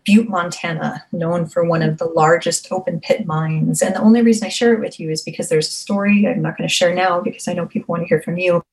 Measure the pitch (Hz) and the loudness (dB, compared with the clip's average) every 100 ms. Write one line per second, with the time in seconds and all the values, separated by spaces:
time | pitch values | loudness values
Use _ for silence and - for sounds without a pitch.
0 | - 214 233 185 175 - 170 156 151 151 | 4 4 4 -2 -4 -6 -6 -4 -6 -8
1 | - 175 165 175 160 175 170 165 156 156 | -10 -6 -2 -2 -2 0 0 2 0 -2
2 | 170 165 156 170 170 165 - 185 180 170 | -2 2 4 4 0 -4 -4 -6 -4 -4
3 | - - 175 156 160 156 160 156 185 - | -2 -2 -2 -4 -2 0 -2 0 -2 2
4 | 214 233 226 220 196 - 240 220 - - | 4 6 6 2 -2 0 2 2 -2 -8
5 | 160 156 - 160 165 156 156 - - 202 | -6 -6 -6 -10 -2 0 0 -6 -4 -2
6 | 202 208 208 - 156 - 165 - 175 180 | 2 4 4 0 -4 -4 -4 0 0 2
7 | 185 175 - - - 175 165 214 - 170 | 0 0 -2 -6 -6 -6 -6 -6 -6 -6
8 | 170 156 - 175 180 170 - | 0 0 0 -2 0 0 -2